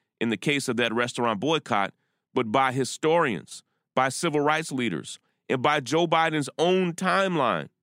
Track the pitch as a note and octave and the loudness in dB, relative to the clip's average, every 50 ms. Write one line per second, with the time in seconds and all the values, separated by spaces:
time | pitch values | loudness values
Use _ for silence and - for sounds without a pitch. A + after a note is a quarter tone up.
0 | _ _ _ - A#2 A#2 A2 G2 - D3+ C#3+ C#3 B2+ C3 A#2 A2+ A#2+ A#2 A2 A#2+ | _ _ _ -4 -2 -2 -2 -2 0 -2 -2 0 -2 -2 -2 0 0 0 0 -2
1 | A#2+ B2 - - A#2+ A#2 A2 F#2+ A#2 D3 D#3+ D3+ - - A#2 G2+ G2 F#2 _ _ | -2 -2 -2 -2 0 0 0 0 0 0 0 -2 -2 -2 0 0 0 -2 _ _
2 | _ _ _ _ _ _ - B2+ B2 A2 G#2+ C3+ C3+ C3 B2 C3+ B2+ - - - | _ _ _ _ _ _ -2 -2 -2 2 2 2 2 2 0 -2 -4 -4 -6 -2
3 | - D#3 E3 E3+ E3 C3+ G2+ C#2+ - - - - _ _ _ _ _ _ - C3 | 0 2 2 2 2 0 -2 -6 -8 -12 -20 -20 _ _ _ _ _ _ -2 0
4 | C3 C3+ C3 - - E3+ D3 D3+ C#3+ D3 D3+ D#3+ D#3+ - - B2+ B2 G#2+ E2+ C2+ | 0 0 -2 -2 -4 -2 0 2 2 2 0 0 -2 -4 -4 -2 -2 -2 -2 -4
5 | - - - - _ _ _ _ _ - A#2 B2+ B2 D3 D3 D3+ C3 A#2 D3 D#3+ | -8 -10 -16 -18 _ _ _ _ _ -4 -2 0 2 2 2 2 0 0 0 0
6 | E3+ D#3+ E3 D#3+ E3 D#3+ D#3 D3+ C#3 - - - - F3+ F#3 F#3 F#3 F3 E3 - | 2 4 2 2 2 2 0 -2 -4 -4 -2 0 2 2 4 2 2 -2 -4 -2
7 | F#3+ F#3 F3 F#3+ G3 F#3+ F3 D3+ C3 A2+ F#2 D#2+ C#2 - _ _ | -2 0 2 2 0 0 2 2 2 2 2 0 -2 -8 _ _